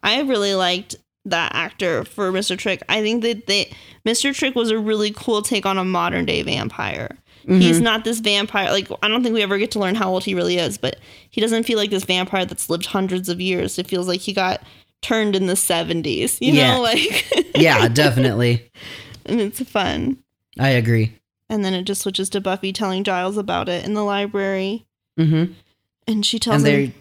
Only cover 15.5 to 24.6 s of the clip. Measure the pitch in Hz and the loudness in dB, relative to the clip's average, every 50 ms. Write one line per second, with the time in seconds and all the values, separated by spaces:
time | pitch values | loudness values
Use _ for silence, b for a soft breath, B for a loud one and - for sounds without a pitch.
15.5 | 185 185 - - 180 165 170 156 170 170 160 151 113 76 107 254 - - 240 254 | 0 0 0 0 0 -2 0 -2 -4 -2 -2 -2 -2 -2 -2 -2 -2 0 2 4
16.5 | - - 262 254 254 254 247 226 226 226 - 427 214 - - - - - - - | 4 6 4 4 2 2 2 2 2 2 0 0 -2 -2 -2 0 0 0 0 0
17.5 | - - 160 160 139 110 - - 117 143 151 143 117 127 131 127 101 110 123 120 | 4 4 6 6 6 4 4 4 4 4 4 4 4 4 2 2 2 2 2 2
18.5 | 117 117 - _ B B B B B B B B B B - - - 233 208 202 | 2 0 -2 _ B B B B B B B B B B -6 -2 -2 0 0 -2
19.5 | - - 269 - - 208 190 - 76 76 - - 269 - _ _ _ _ _ _ | -4 -8 -10 -4 -2 -2 0 0 -2 -2 -2 -2 -4 -4 _ _ _ _ _ _
20.5 | _ - 131 135 131 123 113 117 117 113 110 110 - _ _ _ _ _ _ _ | _ 0 2 2 4 2 4 4 4 4 2 0 -2 _ _ _ _ _ _ _
21.5 | 220 214 202 190 190 180 185 196 196 - - 202 190 - 190 196 - 202 190 190 | -4 -2 0 0 -2 -2 -2 -4 -4 -4 -4 -4 -4 -4 -4 -2 -4 -4 -2 -2
22.5 | 185 190 - 190 190 - 220 190 185 190 196 202 185 180 180 185 202 208 196 202 | -4 -2 -4 -6 -4 -2 -2 -2 -2 -2 0 0 0 0 -2 -2 -2 -4 -2 -2
23.5 | 175 175 175 175 175 175 - - 208 214 208 202 202 202 202 202 208 202 196 196 | -2 -2 -2 -2 -4 -4 -4 -2 -2 -2 0 0 0 -2 -2 -2 -2 -2 -2 0
24.5 | 196 190 | -2 -2